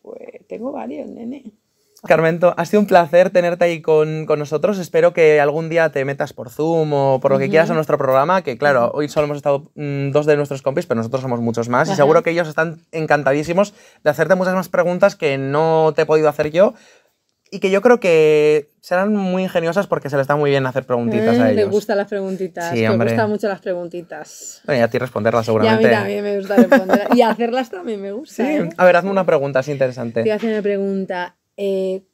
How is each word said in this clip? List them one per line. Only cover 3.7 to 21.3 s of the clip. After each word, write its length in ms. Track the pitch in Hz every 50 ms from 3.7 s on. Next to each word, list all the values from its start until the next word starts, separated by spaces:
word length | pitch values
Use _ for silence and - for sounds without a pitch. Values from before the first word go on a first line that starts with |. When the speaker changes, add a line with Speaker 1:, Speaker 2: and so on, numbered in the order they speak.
| 170 160
Speaker 2:
con, 440 | 156 160 160 156 156 156 156 156 156
con 120 | 156 156
nosotros. 400 | 147 147 143 156 147 170 190 208
Espero 360 | 190 170 - - 165 160 175 170
que 260 | 175 165 156 151 151
algún 300 | 143 147 143 160 165 160
día 200 | 160 165 160 156 -
te 100 | 143 135
metas 300 | 139 139 139 147 139 -
por 160 | - - -
Zoom 420 | - - 151 160 165 165 156 151
o 280 | 147 139 139 135 135 131
por 100 | - 139
lo 60 | 135
que 80 | 135 139
Speaker 1:
Ujú. 60 | 135
Speaker 2:
quieras 180 | - 160 165 165
a 40 | 170
nuestro 240 | 160 151 - 147
programa, 440 | 143 139 131 131 135 139 165 185 190
que 160 | - 143 120
claro, 320 | 107 143 147 139 123 117 117
Speaker 1:
Ujú. 80 | -
Speaker 2:
hoy 100 | 139 151
solo 160 | 143 - 160 147
hemos 100 | 147 147
estado, 340 | 143 143 147 143 139 147 _ -
mm, 360 | - 147 143 143 139 139 139
dos 140 | 135 147 151
de 100 | 151 147
nuestros 260 | 143 143 139 139 135
compis, 240 | - 135 135 170 175
pero 120 | - 123
nosotros 240 | 113 113 117 131 131
somos 180 | 127 131 120 120
muchos 300 | 117 117 113 120 117 120
más. 180 | 123 127 160
Y 40 | 160
Speaker 1:
Ajá. 40 | 190
Speaker 2:
seguro 240 | 165 143 143 160 170
que 100 | 165 165
ellos 180 | 165 170 170 156
están 320 | 151 - 160 170 156 165 _ _
encantadísimos 840 | - 160 156 151 151 147 135 135 139 147 151 160 170 185 208 202 _ _ _ _ _ _ -
de 60 | 151
hacerte 260 | 143 147 160 156 190
muchas 180 | 185 185 185 185
más 140 | 190 175
preguntas 480 | - - 180 170 175 180 175 196 202 196
que 220 | - 165 147 139
no 560 | 135 135 135 139 151 160 160 160 160 160 156 151
te 60 | 165
he 40 | 156
podido 220 | 156 156 156 156
hacer 240 | 147 147 - 151 151
yo 220 | 151 170 196 233 233 - _ _ _ _ _ _ _ _ _ _ _ _ _ -
y 80 | - 185
que 120 | - 190
yo 100 | 190 202
creo 200 | 196 247 240 233
que 680 | - 185 165 160 156 151 156 151 151 151 151 151 147 _ _ _
serán 340 | - - 180 180 196 214 214
muy 280 | 202 196 185 180 185 185
ingeniosas 440 | 180 - 180 165 165 170 202 202
porque 220 | - 170 151 - 143
se 80 | 143
les 100 | 139 135
da 80 | 135 147
muy 140 | 147 147 143
bien 160 | 139 139 135
hacer 200 | 127 120 135 127
preguntitas 520 | - 127 120 120 113 - 117 - -